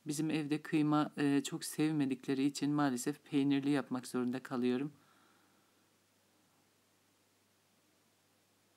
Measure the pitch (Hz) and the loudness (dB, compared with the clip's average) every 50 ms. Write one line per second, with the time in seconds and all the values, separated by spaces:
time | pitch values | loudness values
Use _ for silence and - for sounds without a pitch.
0 | _ - 151 143 156 156 156 156 151 143 147 151 151 - - 160 151 151 151 151 | _ -6 -4 -2 0 0 0 0 0 0 -2 -2 -2 0 2 2 4 4 4 2
1 | 151 - - - 147 143 143 143 139 - - 156 - - - - 156 156 160 151 | 2 0 -2 0 2 2 2 2 0 -2 -4 -8 -8 -6 -2 0 0 0 2 2
2 | 143 135 131 135 - - 139 131 135 143 139 - 139 143 147 147 147 143 127 120 | 0 0 -2 -2 -2 -2 -2 0 0 0 -2 -2 -2 0 2 2 2 0 0 -2
3 | - - 147 - - - - 143 139 143 139 139 135 139 147 139 127 - 131 127 | -2 -4 -6 -6 -8 -2 0 2 2 4 2 2 2 2 0 0 0 -2 -6 -8
4 | 123 - - 127 123 123 123 131 127 - 143 123 120 123 123 127 139 151 143 - | -6 -4 -2 -2 -2 0 -2 -4 -6 -6 -2 0 0 2 2 0 -2 -4 -8 -12
5 | _ _ _ _ _ _ _ _ _ _ _ _ _ _ _ _ _ _ _ _ | _ _ _ _ _ _ _ _ _ _ _ _ _ _ _ _ _ _ _ _
6 | _ _ _ _ _ _ _ _ _ _ _ _ _ _ _ _ _ _ _ _ | _ _ _ _ _ _ _ _ _ _ _ _ _ _ _ _ _ _ _ _
7 | _ _ _ _ _ _ _ _ _ _ _ _ _ _ _ _ _ _ _ _ | _ _ _ _ _ _ _ _ _ _ _ _ _ _ _ _ _ _ _ _
8 | _ _ _ _ _ _ _ _ _ _ _ _ _ _ _ | _ _ _ _ _ _ _ _ _ _ _ _ _ _ _